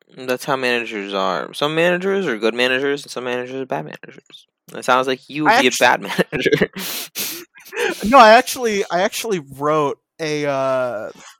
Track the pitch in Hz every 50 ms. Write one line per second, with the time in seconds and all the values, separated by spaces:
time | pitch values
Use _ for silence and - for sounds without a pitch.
0 | _ _ _ - 131 127 127 127 - - 139 131 131 123 120 120 117 110 113 104
1 | 98 98 98 98 95 95 90 82 62 - - - 147 147 156 160 165 180 180 175
2 | 185 196 196 196 190 156 117 107 107 113 113 120 123 127 127 127 139 143 143 147
3 | 143 - - 123 123 123 123 123 123 127 131 135 135 131 147 147 156 147 - -
4 | - - - - - _ - - _ _ _ _ _ - - 113 113 - 127 127
5 | 131 135 131 127 - - 127 147 156 175 220 247 269 123 117 - 135 123 131 -
6 | 104 98 - - 175 - - 135 - - - 143 - - - 196 185 - - -
7 | - - - - - - - 339 349 - _ - - - - 440 480 427 349 -
8 | - 202 262 277 233 214 220 240 254 - - 269 247 226 214 196 190 - 170 175
9 | 190 226 - - - 226 208 175 139 139 135 131 143 147 156 156 147 139 120 -
10 | _ _ _ - 165 151 151 151 147 143 139 135 135 135 131 131 127 123 117 104
11 | 110 - - - - - - _